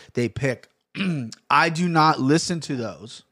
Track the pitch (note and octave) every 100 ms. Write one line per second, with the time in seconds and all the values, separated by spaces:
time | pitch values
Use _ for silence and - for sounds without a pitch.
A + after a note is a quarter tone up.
0 | - - A#2 - C3 A#2 - _ _ -
1 | F#3+ D3 A2+ - - C#3+ E3+ D#3+ F3 E3
2 | D#3 - C3 E3 - E3+ - C3 A2 D2+
3 | G#2+ - _